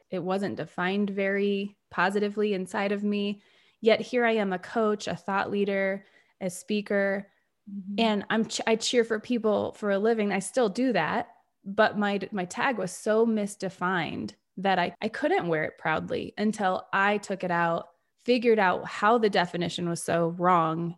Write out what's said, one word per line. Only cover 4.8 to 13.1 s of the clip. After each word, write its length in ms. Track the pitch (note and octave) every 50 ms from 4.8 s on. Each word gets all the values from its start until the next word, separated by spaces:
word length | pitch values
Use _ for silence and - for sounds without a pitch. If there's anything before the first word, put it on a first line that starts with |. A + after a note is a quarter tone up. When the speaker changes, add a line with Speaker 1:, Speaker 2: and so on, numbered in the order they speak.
| A3 G#3+ G#3+ G#3 - -
Speaker 1:
a 80 | F3+
thought 340 | F3 - - G3 G3 - -
leader, 540 | - G3+ G3+ G3 G3 G3 G3 F#3+ G3 G3 G3 _ _ _ _ _ _ _ G3
a 80 | F#3
speaker, 760 | F3 - - - G#3+ G#3 G3+ - G#3+ G3+ G3 G3 G3 G3 G3+ - _ _ _ _ _ _ _ G#3
Speaker 2:
Mm-hmm. 240 | G3+ G3+ F3+ G3 G3+ G#3+
Speaker 1:
and 260 | A#3 A3 G#3+ G3+ - -
I'm 160 | G#3 A3+ A3
ch-, 160 | A3 - - -
I 80 | A3+ A3+
cheer 300 | A3 - - - B3 A3+
for 160 | A3+ A3+ G#3+
people 520 | - - B3 A3+ A3 A3 G#3 G3 G3+ - -
for 180 | - A3 G#3 G3
a 60 | G3
living. 340 | G#3 A3+ A#3 A3 G#3 G3+ F#3
I 80 | G3
still 280 | F#3 - - C4 B3 G3+
do 240 | F3+ A#3+ B3+ C4+ A3+
that, 340 | F3+ D#3 D#3+ F3+ A3 - - - _ _ _ _ _ _
but 320 | G3 G3 A3 G#3+ - -
my, 220 | G3+ G#3 G3+ G3+ G3+ G3+ - -
my 120 | G3+ F3+
tag 320 | F3 - A3+ B3 C#4 B3+ G3+
was 120 | F#3 F3+
so 340 | - - - A3+